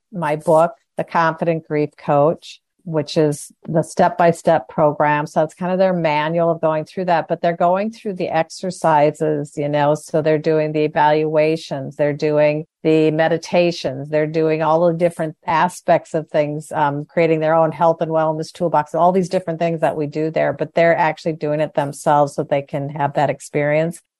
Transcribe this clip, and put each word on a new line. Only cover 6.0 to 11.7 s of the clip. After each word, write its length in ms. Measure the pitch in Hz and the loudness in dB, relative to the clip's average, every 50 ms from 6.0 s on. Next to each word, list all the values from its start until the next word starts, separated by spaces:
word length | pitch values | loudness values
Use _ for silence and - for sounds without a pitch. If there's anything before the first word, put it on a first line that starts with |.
| 160 151 147 151 151 160 170 170 165 170 | 0 0 0 0 -2 -2 -2 0 0 0
of 120 | 160 165 | 0 0
going 240 | 160 156 156 156 151 | 0 -2 -2 -2 -4
through 200 | - - 196 180 | -6 -8 -6 -2
that, 220 | 180 170 156 151 | 0 0 0 0
but 120 | - 165 165 | -2 -4 -2
they're 160 | - 170 170 | -2 -2 0
going 360 | - 180 175 185 196 208 226 | 2 2 2 2 0 -2 -4
through 220 | 226 - - 214 185 | -8 -8 -10 -10 -6
the 160 | 180 175 - | -6 -6 -2
exercises, 1300 | 143 160 160 - - - - 180 175 - - 160 156 147 147 151 147 - 160 156 151 147 147 - - | -2 -2 -2 -2 -6 -8 -8 -8 -6 -2 0 2 4 4 4 2 2 0 -2 -2 -2 -2 -4 -6 -6
you 120 | 151 143 147 | -6 -4 -2
know, 240 | 147 147 143 147 151 | 0 0 2 2 0
so 300 | 151 - - - 156 147 | -2 -4 -4 -2 0 2
they're 160 | 156 156 151 | 2 0 2
doing 320 | 151 165 156 156 151 151 | 0 0 0 0 0 0
the 140 | 156 151 151 | 0 0 -2
evaluations, 1120 | 151 - 160 147 151 151 156 156 156 156 151 151 156 160 160 - - | 0 2 2 2 4 4 2 0 0 2 2 2 2 0 -2 -6 -8